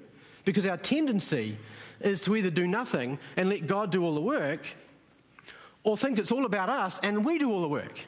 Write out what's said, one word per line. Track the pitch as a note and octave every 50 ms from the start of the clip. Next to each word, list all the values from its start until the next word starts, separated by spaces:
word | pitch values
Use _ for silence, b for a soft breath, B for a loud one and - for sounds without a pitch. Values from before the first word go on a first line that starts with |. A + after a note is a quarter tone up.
| - - - B B B B B B
because | G3 F#3+ G3+ F3+ F#3+
our | F3+ F3
tendency | - - B3 D4+ D#4+ C#4 A3+ G3 - - D#3+ C3 A2 G#2+ G#2+ G#2 B B B B B B B B
is | B G3+ G3 -
to | - F3+ G#3
either | A3 G3 F#3
do | D#3+ F3+ F3+ F3+
nothing | F#3+ A3+ B3+ A#3+ - D3+ B2 A#2+ C#3 C#3+ B B B
and | B F#3 F#3
let | G3+ G3 E3
God | C#3+ G3 G3 G#3+ G3
do | D#3+ F#3+ E3+
all | E3+ D3+
the | D3
work, | D#3 A3+ D4+ C#4 - C#3 D3 - - - - - - - - - _ _ _ _ _ _ _ B B B B B B B B B B
or | G#3+ G#3+ -
think | - C#4 C4 G3+
it's | G3 E3
all | A#3 C4 C4+
about | A3+ F#3 G3+ F#3 F#3
us | C4+ C#4 G3+ F#3 - -
and | - G3+ G#3 G#3 G#3
we | C#4+ E4+ D#4+
do | D4 B3+
all | G#3+ F#3+
the | F3 D3+
work | D3 B2 - - - - -